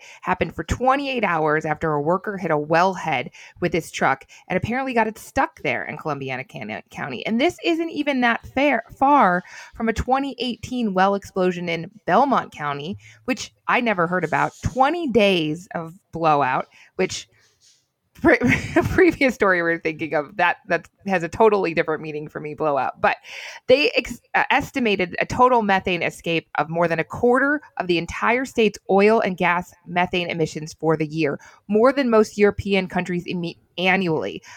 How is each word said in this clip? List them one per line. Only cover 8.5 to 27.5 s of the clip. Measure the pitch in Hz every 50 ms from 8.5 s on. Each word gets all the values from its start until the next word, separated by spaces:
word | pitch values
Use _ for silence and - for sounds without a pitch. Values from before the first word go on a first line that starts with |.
| - 262 277 294 262 - - - - -
far | 269 269 294 277 233 190 175 180 - - - - - - -
from | - 226 226
a | 226
twenty | - 247 - 254 269 277 277 262 -
eighteen | - 254 226 - - - 254 247 240 214 190
well | 185 185 196 202
explosion | 202 - - - 196 185 180 180 175 175 170
in | 170 165 165 - - - _
Belmont | - 170 208 269 285 240 190 - -
County, | - - 151 147 143 143 143 165 208 - - - - - _
which | - 254 - - - _ _ _ -
I | 185 233
never | 247 233 208 180 170
heard | 170 180 185 170
about. | 156 - 139 147 156 - -
Twenty | - - - 247 262 277 330 349 339 277
days | 196 233 202 202 190 175 156 151 151 175 180 - -
of | 175 165 165 165 196 _ _
blowout, | - 165 165 160 151 143 139 127 131 160 196 - _ - - _ _ -
which | 190 185 - - - - _ _ _ _ _ _ _ _ _ _ _ _ _ _ _ _ _ -
pre-, | - 339 277 -
<laughs> | 247 240 - - - - - 320 - -
previous | - - 381 339 - - 277 262 220
story | - 220 196 185 175
we | 170 165
were | 165 170
thinking | - 165 160 151 165 151 165
of, | 156 147 139 - -
that, | 175 175 - - _ -
that | 175 165 - - _ _ _
has | 196 190 180
a | 165 165
totally | - - 226 220 208 202 185 170 160
different | 156 160 160 156 151
meaning | 151 156 147 151 156 151
for | - 151
me, | 151 151 147
blowout. | - 156 156 143 135 123 - - -
But | - 202 - - _ - - - - - - - _ -
they | 254 277 302 -
ex-, | - - - - - - _ _ -
uh, | 190 - -
estimated | 220 269 277 - - 277 247 220 202 185 185 175 - -
a | -
total | - - 202 247 254 254 240
methane | 220 196 196 190 - 196 180 170
escape | 147 143 - - - 170 170 160 - _ _ -
of | 147 156
more | 160 165 175 165
than | 165 160
a | 160
quarter | - - - - 240 240 262 269 277